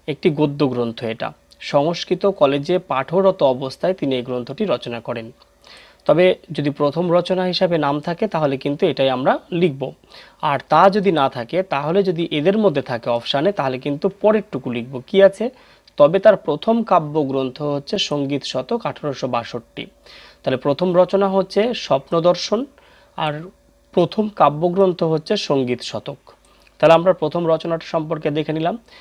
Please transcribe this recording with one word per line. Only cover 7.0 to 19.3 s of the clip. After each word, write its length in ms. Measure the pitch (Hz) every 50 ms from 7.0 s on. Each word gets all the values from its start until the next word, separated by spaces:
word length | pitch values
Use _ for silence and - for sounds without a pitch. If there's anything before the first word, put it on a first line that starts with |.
| 180 175 170
রচনা 280 | 175 170 196 185 185 185 185
হিসাবে 240 | 175 - 190 170 175 156
নাম 180 | 147 143 147 151
থাকে 240 | 147 175 170 - 220 208 -
তাহলে 200 | 160 156 139 135 127 -
কিন্তু 180 | 143 143 - 202
এটাই 240 | 160 135 - 135 135 127
আমরা 160 | 127 135 185 - - - -
লিখব, 300 | 180 170 180 160 131 135 135 143 - _ _ _ - - - - _ _ - 151
আর 80 | 139 131 - -
তা 140 | 151 160 185 202
যদি 200 | 185 214 185 196
না 140 | 165 147 135 131 -
থাকে, 220 | 127 117 - - 180
তাহলে 360 | 185 - 147 139 147 156 175 202
যদি 200 | 190 185 165 165 170 - 165 147
এদের 180 | 147 185 196 220
মধ্যে 240 | 214 190 143 139
থাকে 260 | 127 - 123 113 - 127
অপশানে, 400 | 117 117 - - - 139 156 202
তাহলে 240 | 202 - 139 135 131 127
কিন্তু 280 | - 147 143 147 - 190 - -
পরেরটুকু 460 | - 214 214 214 208 - - 131 - 131 117
লিখব। 180 | 120 117 131 139 120 -
কি 100 | - - 190
আছে? 220 | 196 190 196 - 214 262 - - _ _ _ _ _ _ _ -
তবে 200 | 147 147 175 190 196
তার 120 | 220 196
প্রথম 400 | - - 165 147 151 - 220 226 233 220 -
কাব্যগ্রন্থ 680 | 190 170 156 147 151 156 143 135 135 135 131 127 127 - 147 147 143
হচ্ছে 220 | 143 143 - - - - -
সঙ্গীত 320 | 147 147 139 135 143 139 - -
শতক 280 | - 131 127 - - 226 - 147
আঠারোশো 360 | - - - 147 131 - 139 127